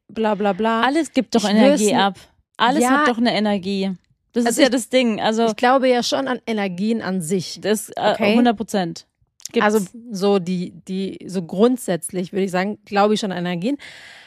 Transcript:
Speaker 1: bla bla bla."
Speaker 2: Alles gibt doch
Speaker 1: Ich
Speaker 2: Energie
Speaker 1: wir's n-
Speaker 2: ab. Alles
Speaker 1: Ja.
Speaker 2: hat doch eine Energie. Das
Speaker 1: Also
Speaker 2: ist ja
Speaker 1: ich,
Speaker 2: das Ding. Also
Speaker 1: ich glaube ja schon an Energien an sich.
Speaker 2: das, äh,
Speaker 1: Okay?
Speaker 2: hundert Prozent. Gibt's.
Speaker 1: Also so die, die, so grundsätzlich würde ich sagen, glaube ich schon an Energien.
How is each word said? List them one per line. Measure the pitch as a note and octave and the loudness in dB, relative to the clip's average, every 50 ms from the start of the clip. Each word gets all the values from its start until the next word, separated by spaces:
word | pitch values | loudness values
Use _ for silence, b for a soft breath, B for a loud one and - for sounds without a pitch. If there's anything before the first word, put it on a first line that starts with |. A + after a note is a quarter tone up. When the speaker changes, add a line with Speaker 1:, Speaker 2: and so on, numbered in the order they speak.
| _ | _
Speaker 1:
bla | - G3+ A3 A3 G#3+ G#3+ | -12 -6 -2 -2 -2 0
bla | F3+ G#3 G3+ G3 | 0 0 -2 0
bla." | F3+ A3 A3+ A3+ A3+ A#3+ | 0 0 0 0 0 0
Speaker 2:
Alles | B3+ C#4+ E4 D#4 - | 0 0 0 -2 -2
gibt | - C4 A3 - - | -2 -2 -2 0 0
doch | A3+ F#3+ | -2 0
Speaker 1:
Ich | G3+ | 2
Speaker 2:
Energie | G#3 G#3+ B3 C4+ D4 B3 G#3+ | 4 4 6 6 4 4 2
Speaker 1:
wir's | G3+ | 2
n- | E3+ F3+ | 2 2
Speaker 2:
ab. | G3 G3+ F#3 - - _ _ _ _ _ _ | 2 0 0 -6 -16 _ _ _ _ _ _
Alles | - - A#3+ C4+ D#4+ B3 | 0 0 2 2 2 2
Speaker 1:
Ja. | B3 | 2
Speaker 2:
hat | C4 C#4+ D4+ C#4+ | 2 2 2 2
doch | A#3+ | 2
eine | A3+ B3 A#3 D#3+ | 2 0 0 0
Energie. | G3 G#3+ G#3 G#3 G3+ E3 G3 G3+ F#3+ F#3+ G3 F#3 - _ _ _ _ _ _ | 0 0 0 0 -2 -2 -4 -4 -2 -2 -4 -6 -8 _ _ _ _ _ _
Das | - A#3 A#3+ | -4 -2 0
Speaker 1:
Also | A#3+ A#3 - | 0 2 4
Speaker 2:
ist | C#4 | 4
ja | B3+ | 4
Speaker 1:
ich, | |
Speaker 2:
das | A3 C4+ - - | 2 0 -2 0
Ding. | - C4 B3+ A#3 G#3+ - | 0 2 2 2 0 0
Also | - G#3 A3 A3 A#3 | 0 0 0 2 0
Speaker 1:
ich | A3+ G#3 | 0 0
glaube | - C4 B3 C4 C4+ B3 C4 | 2 4 4 4 4 4 2
ja | B3 A#3+ | 2 2
schon | A#3 - C#4+ C4+ C#4 | 0 -2 -2 -2 -2
an | C4 B3+ - - | -4 -6 -6 -6
Energien | - A3+ G#3 G3 F#3+ F3 F3 G3+ A3 A3+ A3+ | -6 -4 -4 -4 -4 -4 -4 -2 -2 -2 -2
an | - F#3 F#3+ F#3 | -4 -4 -4 -4
sich. | D#3+ D3+ G3 F#3 - - - - | -4 -2 -4 -4 -4 -6 -10 -6
Speaker 2:
das, | - F#3 G#3+ G#3+ - - | -2 -2 -2 -2 -4 -8
äh, | - - - - - | -6 -2 0 0 0
Speaker 1:
Okay? | - A3 G3+ G#3+ | 2 2 2 4
Speaker 2:
hundert | A#3+ A#3+ A#3+ A3 | 4 4 2 2
Prozent. | - A3 - - G3+ F3+ E3 E3+ - - _ _ _ _ _ _ _ - - | -2 -4 -4 -4 -2 -2 -4 -6 -10 -16 _ _ _ _ _ _ _ -12 -6
Gibt's. | - A#3 G#3 | -2 0 2
Speaker 1:
Also | G#3 G#3 A3 F#3+ - - A#3 A#3 B3 | 2 2 2 0 -2 -10 -18 -16 -12
so | G#3+ F3+ F#3+ G3+ G3+ G3 | -6 -2 0 2 2 0
die, | E3+ F3 F#3 F3 F3+ - - E3 - | 0 -2 -4 -4 -4 -8 -12 -16 -12
die, | - F#3+ F#3+ G3 F#3+ F3 - - | -8 -6 -6 -6 -6 -8 -12 -12
so | - F3 F#3+ E3 | -10 -8 -8 -8
grundsätzlich | D#3 - F3+ A3 B3 B3+ A#3+ - - F3+ D#3+ - - - F3+ F#3 - | -4 0 2 2 2 2 0 -2 -4 -4 -4 -4 -6 -6 -6 -6 -4
würde | - F#3+ F#3+ | -4 -4 -2
ich | G3 | -2
sagen, | E3+ F3+ F#3+ G#3 G#3 - _ | -2 -2 -2 -4 -6 -10 _
glaube | - G#3 G3+ G3+ G#3+ G#3+ | -4 0 2 2 4 2
ich | G3+ | 0
schon | A3+ G3 | -2 -4
an | F3+ F3+ | -4 -4
Energien. | F3 F3+ F3+ E3+ F3 B3 C#4+ C#4 B B B B B B B B B | -4 -4 -4 -4 -2 -4 -4 -6 B B B B B B B B B